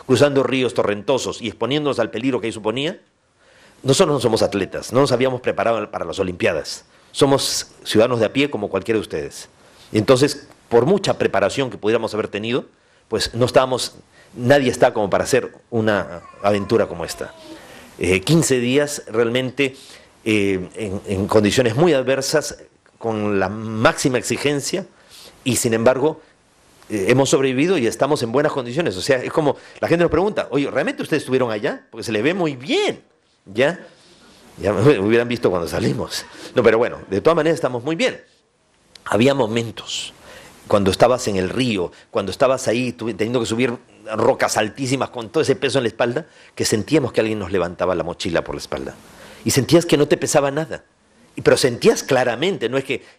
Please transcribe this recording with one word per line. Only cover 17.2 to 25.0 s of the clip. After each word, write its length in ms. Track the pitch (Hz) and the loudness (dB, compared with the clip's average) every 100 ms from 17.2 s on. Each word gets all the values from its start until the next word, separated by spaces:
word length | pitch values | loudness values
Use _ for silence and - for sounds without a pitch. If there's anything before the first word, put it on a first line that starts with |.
| - - - - - - - - | -14 -14 -20 -20 -20 -20 -18 -4
Eh, 220 | 87 92 | 0 2
quince 380 | 95 165 135 127 | 4 2 4 2
días 440 | 120 139 147 - - | 2 2 0 -4 -4
realmente, 680 | 110 117 123 127 143 135 131 - - - _ 110 | 0 0 0 -2 -2 -4 -4 -20 -20 -20 _ 0
eh, 420 | 107 98 95 87 | 2 2 0 -4
en, 280 | 90 104 98 - | -10 -8 -8 -4
en 220 | 95 101 | -4 2
condiciones 480 | 110 104 135 123 107 | 2 4 2 0 2
muy 180 | 175 | 4
adversas, 640 | 131 127 135 131 156 - - - _ _ - | 4 2 -2 0 -2 -2 -10 -20 _ _ -8
con 420 | 113 107 104 101 | -4 -2 0 0
la 100 | 92 | -2
máxima 680 | 110 110 110 143 165 143 123 | -4 -6 0 0 2 0 -2
exigencia, 720 | - 113 143 143 - 180 185 _ | -2 -2 -2 -2 -4 -8 -8 _